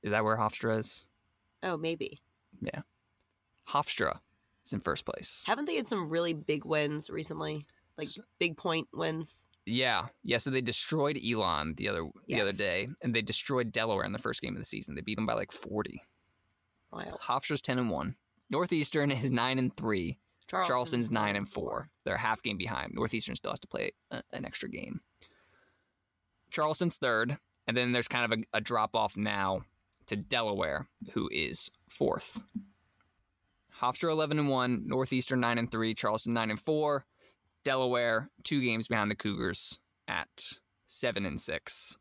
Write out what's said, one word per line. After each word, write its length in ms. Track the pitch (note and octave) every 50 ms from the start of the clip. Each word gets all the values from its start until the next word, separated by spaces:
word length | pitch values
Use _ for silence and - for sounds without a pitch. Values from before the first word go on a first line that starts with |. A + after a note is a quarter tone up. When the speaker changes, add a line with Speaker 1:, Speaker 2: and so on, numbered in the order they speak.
Speaker 1:
Is 100 | - G#2+
that 120 | G#2 A2 A2
where 140 | G#2+ A2
Hofstra 400 | A2+ A2 A2 - - - A2+ A2
is? 280 | A2 A2 - - - - _ _ _ _ _ _ _ _ _ _ _
Speaker 2:
Oh, 160 | - F#3 F3
maybe. 440 | D3+ D3+ D#3+ E3 D#3+ - - - - _ _ _ _ _ _ - -
Speaker 1:
Yeah. 200 | - - - - - _ _ _ _ _ _ _ _ _ _ _ _ _ _ _ _ -
Hofstra 500 | - C#3+ D3 - - - - D2 - - _ _ _ _ _ _ _ _ _
is 80 | - -
in 60 | G2+
first 260 | - - C#2+ - -
place. 380 | - - - - - - - -
Speaker 2:
Haven't 200 | - G#3+ C4 D4
they 100 | D#4+ E4+
had 100 | D4+ A#3+
some 200 | - A#3+ G3 F3
really 260 | D3+ D#3 E3+ E3+ E3+ D#3+
big 320 | D3+ D3+ - D3+ D3 C#3
wins 440 | D3 D#3 D3+ D3 D3 D3+ D3+ D3+ -
recently? 580 | - - D#3+ - D#3 D#3+ D#3 D#3 D3+ D3+ D3 _ _ _ _ _ _
Like, 100 | - D#3
Speaker 1:
S- 120 | C#3+ - - - _ _ _
Speaker 2:
big 180 | F3+ F3 D#3+
point 300 | - - F#3 D#3+ E3 D3 _ -
wins? 540 | - E3 D#3+ D#3+ D#3+ D#3+ - - - - _ _ _ _
Speaker 1:
Yeah. 420 | - A2+ B2+ C3 B2 A2 F#2 E2 A#2+ - _ _
Yeah, 140 | - A#2
so 120 | A#2 - C#3
they 100 | C3 C3
destroyed 560 | B2+ A#2 A#2+ - - - D#3 D#3+ C#3+ C#3+ D3+ C#3+ -
Elon 520 | A2 A#2 A2 G2+ F2+ E2 D2 D2+ D#2+ D#2
the 120 | - - G2+
other, 200 | G2 E2+ E2 D2+ - - -
the 140 | - - A#2
other 80 | G#2 G2
Speaker 2:
Yes. 80 | G2
Speaker 1:
day, 300 | F#2 G2+ F#2+ F2 F#2 G#2 B2 D3+ -
and 120 | - B2+ A2+
they 60 | A#2
destroyed 500 | G#2+ G2+ G#2+ - - - C#3 B2+ B2 A2+
Delaware 320 | - A#2 A2 A2+ G#2 G2 -
in 60 | G2 G2
the 40 | A2
first 220 | - A#2 A#2 -
game 120 | - - -
of 60 | -
the 60 | A2+
season. 300 | - - G#1 - - C#2
They 60 | C2+
beat 140 | - - G#2+
them 100 | G#2 A2
by, 80 | - A1+
like, 180 | - - -
forty. 500 | - - - - G2+ G#2+ G#2 - - - - _ _ _ _ _ _ _ _ _ _ _ _ _ _ _ _ _
Speaker 2:
Wild. 280 | - A2 - - - -
Speaker 1:
Hofstra's 400 | - - B2 C3+ - - D3+ C3+
ten 160 | - - B2+
and 120 | B2+ B2 A2+
one. 260 | F2 C2+ C#2+ G2+ - _ _ _ _ _ _ _
Northeastern 640 | C3 D3 F3+ E3+ F3+ D#3+ D3 - - D#3 C#3+ C#3+
is 200 | C#3 A#2+ A#2 C3
nine 260 | A#2 A#2 A#2 B2+ C3 C3
and 160 | B2+ B2 -
three. 420 | - - A2+ G#2+ F#2+ F2 E2+ B2+ _ _ _ _ _ _
Speaker 2:
Charleston's 200 | - - F#3 F#3
Speaker 1:
Charleston's 440 | E3+ C3 B2+ B2 A#2+ B2 A#2+ A#2+ A2
nine 240 | A#2 A2 G#2+ G#2 G2+
and 120 | G2+ G2+ G2
four. 140 | - - -
Speaker 2:
nine 120 | - -
and 40 | - -
four. 20 | - _ _ _
Speaker 1:
They're 120 | - G2
a 40 | -
half 240 | - A2 A2 - -
game 140 | A2+ G2+
behind. 360 | F2+ F2+ A2+ A2 - D2+ - -
Northeastern 420 | - B2 A2+ - A2+ - - -
still 160 | - - -
has 80 | - -
to 60 | -
play 240 | - - - - - - _ _ _
a, 100 | - B2 - _ -
an 120 | - -
extra 240 | - - - - -
game. 320 | - - - - - - _ _ _ _ - - _ _ _ _ _ _ _ _ _ _ _ _ _ _ _ _ _ _ _ _ _ _ _ _
Charleston's 460 | - - D3+ D#3 D#3 - F3+ E3+ -
third, 400 | - - B2+ A2+ A2 A2+ A#2+ C#3+ - _ _ _ _ _
and 80 | - A#2
then 160 | B2 B2 B2
there's 160 | B2 B2 A#2
kind 240 | - - B2 A#2+ A2+
of 80 | A2+ A2
a, 180 | A2 _ -
a 40 | A2
drop 340 | G#2+ - A#2+ A2 G#2+ G#2+ -
off 220 | A2+ G#2+ G#2 -
now 440 | G2+ G#2 G#2 G#2 G2+ G2 F#2+ F#2+ - - _ _ _ _ _ _ _ _
to 80 | - A2+
Delaware, 720 | G#2 F#2 - B2+ A#2+ A2+ G#2+ G2+ F#2+ F2 D#2 C#2 D2 - _ _ _ - - -
who 160 | A2+ - -
is 400 | - D2+ D#2+ B1 - - - - _ _ _ _
fourth. 520 | - - C#3+ - - - - - - - - _ _ A3 - - _ _ _ _ _ _ _ _ _ _ _ _ _ _ _ _ _ _ _ _ - -
Hofstra 300 | - B2 B2+ - - E3
eleven 260 | D#3 D#3 D#3 D3 D3+ D3+
and 100 | D3 C#3+
one, 340 | C3+ B2+ B2 B2 B2 - -
Northeastern 540 | - C3 C3 C3 B2+ C3+ B2+ B2 - C3 B2+
nine 180 | A#2+ A#2 A#2+
and 140 | A#2 A#2 A#2+
three, 220 | - A2+ A2+ A2 A2
Charleston 400 | - - G#2+ G#2+ A2 - A#2 A#2
nine 160 | A#2 A2+ A2
and 80 | G#2+ G#2+
four, 460 | - - D#3 D3+ D#3 D3+ D3 C3+ - _ _ _ _ - _ _ _ _ _ _ _
Delaware 640 | C#3 C3+ C3 C3 B2 B2 A#2+ A#2+ A#2 A2+ A2+ D3 - _ _ -
two 180 | - D3+ C#3+
games 260 | B2+ A#2+ A2+ A2 A2
behind 220 | - A#2 A2 G#2 G#2
the 60 | G#2
Cougars 640 | - - G#2+ G2+ - - F#2 F2+ - - - - - _ _ _ _ _
at 520 | - - E2+ - _ _ - - - - - _ _ _ _ _
seven 400 | - - - - B2 G#2 G2+ G2+
and 140 | F2+ D2 D#2
six 560 | - - D2+ - _ - - - - - - -